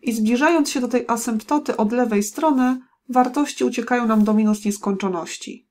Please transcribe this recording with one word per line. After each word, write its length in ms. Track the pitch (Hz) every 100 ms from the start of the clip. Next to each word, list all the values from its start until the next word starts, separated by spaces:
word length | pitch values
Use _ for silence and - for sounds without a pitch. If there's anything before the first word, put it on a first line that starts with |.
I 120 | 269
zbliżając 560 | 220 214 240 302 330 294
się 120 | 277
do 60 | 247
tej 180 | 247 240
asymptoty 680 | 233 240 220 - 294 - -
od 140 | 208
lewej 320 | 240 247 208
strony, 580 | 202 - 320 262 254 254 - _ _
wartości 540 | 254 254 269 285 -
uciekają 440 | 247 233 226 247 233
nam 160 | 220
do 100 | 208
minus 320 | 214 214 214 208
nieskończoności. 1000 | 202 - 190 196 180 160 - - - _